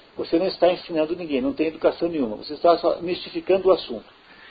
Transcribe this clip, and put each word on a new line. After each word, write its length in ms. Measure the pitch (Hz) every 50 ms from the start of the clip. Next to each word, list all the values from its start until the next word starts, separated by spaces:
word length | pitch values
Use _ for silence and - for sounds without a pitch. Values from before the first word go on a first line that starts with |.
| - - -
você 220 | - - - - 165
não 80 | 185
está 240 | 185 - - 175 175
ensinando 460 | 180 165 - - 175 156 156 156 175
ninguém, 240 | 175 180 156 143 131
não 120 | 123 139 135
tem 160 | - 160 160
educação 400 | 156 - - 165 - - 170 170
nenhuma. 280 | 170 156 131 110 104
Você 180 | 113 - - 147
está 220 | 143 - 170 170 165
só 220 | - 165 - -
mistificando 680 | 175 175 175 170 - - - 170 165 - 185 196 180 190
o 40 | 180
assunto. 320 | - - - 120 107 - - - - _ - - - - -